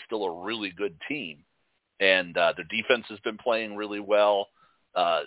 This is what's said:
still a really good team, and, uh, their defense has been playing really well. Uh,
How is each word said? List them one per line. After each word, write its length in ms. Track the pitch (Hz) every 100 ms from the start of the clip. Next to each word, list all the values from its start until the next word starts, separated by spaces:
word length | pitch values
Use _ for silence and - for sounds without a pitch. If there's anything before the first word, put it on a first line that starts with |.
| -
still 200 | 110 95
a 180 | 82
really 260 | 95 113 101
good 260 | 87 101 78 -
team, 360 | 151 95 73 _ _ _ _ _ -
and, 380 | 95 92 90 85
uh, 160 | 87 90
their 100 | 82
defense 400 | 110 110 120 -
has 100 | 104
been 160 | 120 110
playing 360 | 123 113 110 101
really 240 | 104 104
well. 500 | 101 104 104 101 101 _ _ _ _ 90
Uh, 280 | 85 80